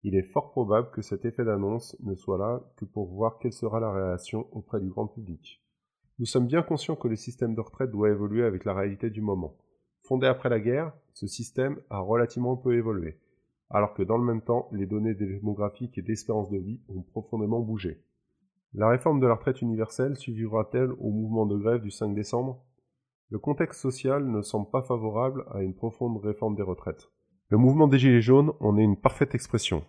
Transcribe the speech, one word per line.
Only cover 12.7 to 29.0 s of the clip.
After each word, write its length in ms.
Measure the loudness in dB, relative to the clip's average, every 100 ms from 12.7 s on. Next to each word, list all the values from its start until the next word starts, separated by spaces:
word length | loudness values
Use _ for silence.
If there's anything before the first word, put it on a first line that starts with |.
| 2
évolué, 440 | 0 -4 -6 -12 _ _ _ _ _
alors 240 | 0 0
que 100 | -2
dans 140 | 0 2
le 60 |
même 180 | 2 -2
temps, 280 | 0 -2 -2
les 140 | -6 -4
données 300 | -2 -2 -2
démographiques 840 | -4 -2 -4 -2 -4 -4 -8 -8
et 40 |
d'espérance 480 | -6 -6 -2 -2 -2
de 80 | -4
vie 220 | -6 -10 -10
ont 140 | -12
profondément 580 | -10 -12 -8 -4 -2 -2
bougé. 440 | -2 -4 -6 -10 _ _ _ _ _ _ _
La 160 | 0 2
réforme 300 | 2 2 4
de 80 | 4
la 60 |
retraite 280 | 2 0 -2
universelle 540 | -2 -2 -4 -2 -2 -2
suffira-t-elle 760 | -8 -6 -2 -2 0 0 -2
au 180 | -2 -4
mouvement 360 | -2 0 0 2
de 120 | 2
grève 240 | 0 0
du 80 | -2
cinq 240 | -6 -4
décembre ? 500 | -2 -2 -4 -4 -8 _ _ _ _ _ _ _
Le 100 | -6
contexte 420 | -4 -2 -2 -2
social 480 | -6 -2 -2 0 0
ne 120 | -2
semble 280 | -2 -6 -2
pas 140 | -4
favorable 640 | -2 -4 -2 -2 -2 -4 -10
à 100 | -6
une 120 | -6
profonde 500 | -4 -8 -4 -4 -2
réforme 320 | -4 -2 -4 -2
des 80 |
retraites. 460 | -4 -4 -8 -10 -14 _ _ _ _
Le 80 | 6
mouvement 300 | 8 8 8
des 100 | 8
Gilets 240 | 8 8
jaunes 300 | 8 8 6 2
en 180 | 2 6
est 60 |
une 140 | 6
parfaite 380 | 4